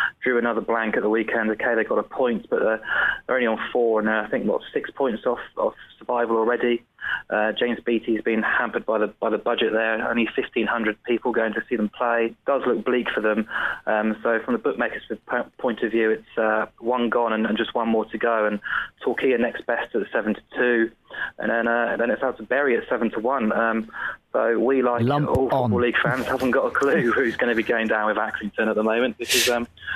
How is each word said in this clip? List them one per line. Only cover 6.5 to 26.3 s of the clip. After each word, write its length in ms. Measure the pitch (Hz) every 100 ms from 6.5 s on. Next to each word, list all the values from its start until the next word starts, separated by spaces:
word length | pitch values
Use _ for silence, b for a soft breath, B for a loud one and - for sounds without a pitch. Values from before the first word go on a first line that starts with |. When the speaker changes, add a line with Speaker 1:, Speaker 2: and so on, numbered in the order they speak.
| 120 120 120 - - B B B
Speaker 1:
Uh, 240 | 104 107
James 260 | 104 120 117
Beattie's 380 | - 113 113 110
been 200 | - 110
hampered 440 | 110 - 120 113 107
by 100 | 110
the, 100 | 104 -
by 80 | 113
the 80 | 107
budget 360 | 120 113 113
there. 360 | 110 110 113 117
Only 180 | 120 113
fifteen 320 | - 123 - 107
hundred 300 | 120 110 107
people 280 | - 117 127
going 200 | 120 110
to 100 | 107 -
see 80 | 120
them 140 | 104
play. 360 | - 123 117 117
It 100 | 113 -
does 160 | 139 131
look 160 | 117
bleak 260 | 104 123 120
for 60 | -
them. 260 | 107 107 110 B B B -
Um, 300 | 107 107 107
so 180 | 117 113
from 120 | 110
the 40 | 117
bookmakers' 440 | 143 - 117 120 -
p-, 60 | 113 - 123 120 -
point 240 | 131 110
of 80 | 117
view, 180 | 113 110
it's, 280 | 110 - -
uh, 260 | 110 107 - -
one 320 | 113 123 120
gone 240 | 120 117
and, 100 | 110
and 140 | 110 110
just 160 | 113
one 140 | 123 117
more 180 | 113 107
to 100 | 113
go. 280 | 117 113 107
And 120 | 104 - B B -
Torquay 280 | - 117 139
are 60 | 120
next 280 | 110 - -
best 280 | 117 -
at 80 | 117 -
seven 220 | 120 107
to 60 | 104 - -
two. 340 | 123 120 113 - - B B B
And 120 | 110
then, 180 | 113 117
uh, 280 | 120 117 104
then 120 | 117
it's 120 | 131
out 160 | 135 120
to 40 |
Bury 320 | 110 131 143 117
at 100 | -
seven 220 | 123 113
to 100 | 101
one. 320 | 110 139 110
Um, 380 | 104 113 110 110 B B B _
so 260 | 117 117 113
we, 220 | 120 135
like 200 | 123 120
Speaker 2:
Lump 260 | 117 143 151
Speaker 1:
all 60 | 131
Football 200 | 131 135
Speaker 2:
on. 80 | 123 107
Speaker 1:
League 140 | 120 -
fans, 220 | 120 127
haven't 260 | 123